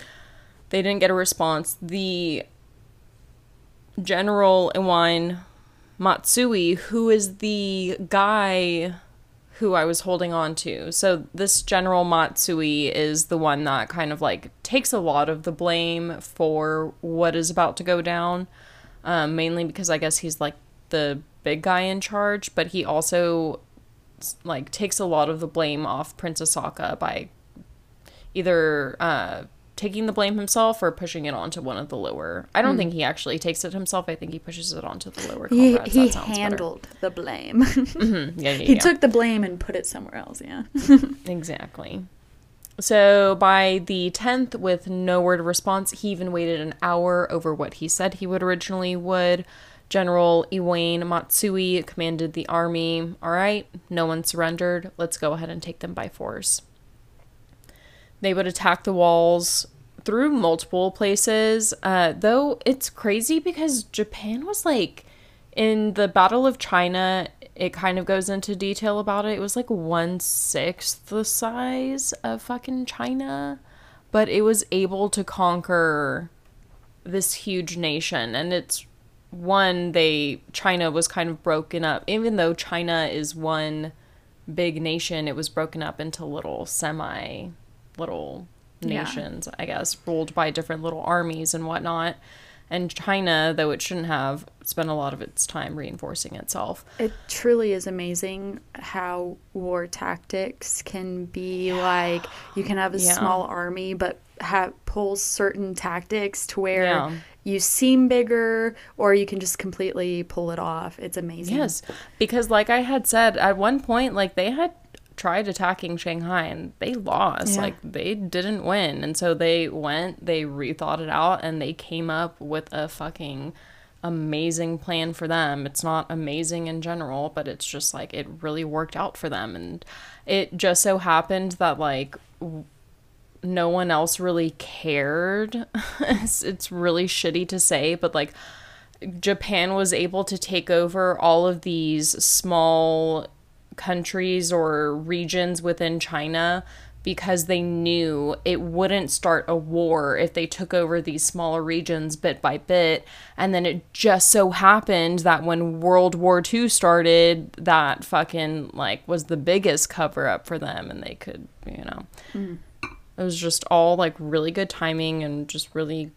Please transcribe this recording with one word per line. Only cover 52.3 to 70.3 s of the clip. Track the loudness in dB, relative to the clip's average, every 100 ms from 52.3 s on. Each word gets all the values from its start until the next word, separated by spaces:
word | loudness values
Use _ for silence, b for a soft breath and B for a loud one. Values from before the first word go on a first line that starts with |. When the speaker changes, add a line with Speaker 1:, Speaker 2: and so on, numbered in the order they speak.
Speaker 1:
the | -6 -2
army, | 0 0 0 -2 -2 -4 -8
"All | -2
right, | 0 2 0 -6 -16 -6
no | -2 0
one | -2
surrendered. | -4 0 -2 0 -2 -2 -6 -6
Let's | -6 -2
go | -2
ahead | -2 -6
and | -10
take | -12 -12
them | -10
by | -10 -10
force." | -10 -10 -6 -2 -4 -6 _ -20 -20 -20 -20 -20 -20 -20 -20 b b b b b -4
They | 0
would | 0 0
attack | 0 2 2
the | 2
walls | 4 6 6 6 4 2 -2 -4 -12 -20 -10
through | -2 2 2
multiple | 4 4 2 0 0 0
places, | 0 0 2 2 4 4 2 0 -2
uh, | 0 4 4 4
though | 4 4 2 2 0
it's | 0 -2
crazy | -4 0 0 2 0
because | 0 -2 0 -2
Japan | -4 -4 -4 -6 -8 -6 -6
was, | -2 0
like, | 2 0 -6 b b b b b 0
in | 2 4 2
the | 2 4
Battle | 6 6 6 4
of | 2
China, | 2 2 4 2 2 0 -2 -10 -16 -6
it | -6
kind | -2 0 0
of | 0
goes | 0 0
into | -4 -4 -4
detail | -4 -2 0 0
about | 0 0 0
it. | -2
It |
was, | -2 -4
like, | -2
one-sixth | -2 0 0 0 -2 -4